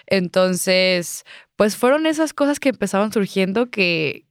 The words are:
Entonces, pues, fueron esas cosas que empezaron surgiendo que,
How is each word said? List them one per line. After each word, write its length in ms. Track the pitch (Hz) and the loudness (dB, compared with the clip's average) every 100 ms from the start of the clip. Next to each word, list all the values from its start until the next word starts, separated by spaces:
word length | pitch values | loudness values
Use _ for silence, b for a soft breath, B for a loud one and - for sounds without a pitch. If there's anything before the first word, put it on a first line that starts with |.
| - | -4
Entonces, 1160 | 196 180 190 185 180 190 185 185 180 165 - B B B - | -2 0 0 0 0 0 2 2 0 -4 -10 B B B 0
pues, 200 | 208 - | 0 2
fueron 300 | 247 294 320 | 2 2 2
esas 260 | 311 311 | 0 -2
cosas 280 | - 285 285 | 0 0 0
que 80 | 269 | -2
empezaron 440 | 214 196 190 214 | -2 -2 -2 0
surgiendo 580 | 220 190 196 190 202 247 | -2 -2 -2 -2 0 -2
que, 540 | 208 175 165 147 - - | 0 0 0 -2 -6 -14